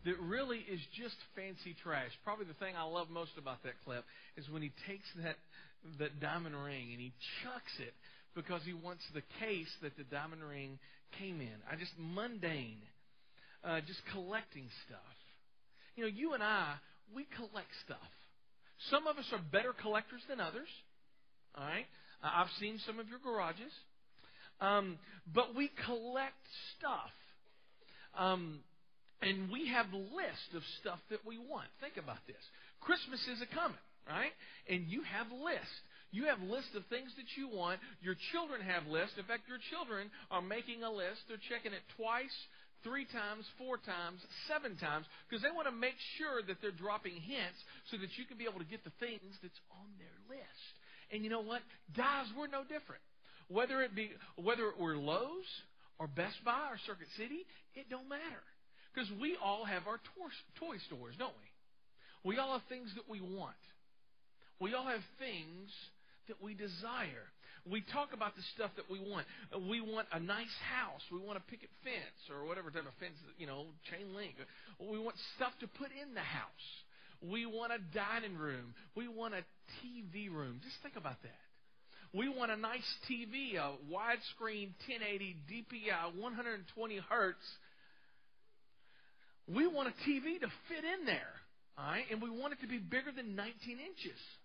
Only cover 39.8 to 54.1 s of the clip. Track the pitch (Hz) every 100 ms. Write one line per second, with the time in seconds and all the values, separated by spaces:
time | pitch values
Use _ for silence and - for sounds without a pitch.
39.8 | 277 202 208 - - 185 180 220 240 233
40.8 | 226 208 180 220 - 220 - 240 220 196
41.8 | - - 220 233 269 - - - - -
42.8 | 226 269 269 240 208 214 220 - 254 247
43.8 | - 180 175 180 - - - 302 269 160
44.8 | 160 151 156 - - 226 269 339 294 233
45.8 | 247 247 - - 311 254 190 180 208 170
46.8 | 196 208 202 175 170 269 180 185 - -
47.8 | - 220 185 - 254 233 226 190 160 214
48.8 | 170 - 240 220 190 190 180 - - 185
49.8 | 202 196 170 - 208 269 196 - - -
50.8 | - - - 214 214 226 214 240 - -
51.8 | - 160 262 285 240 233 294 277 269 302
52.8 | - 139 - - - - - 190 247 269
53.8 | 254 202 214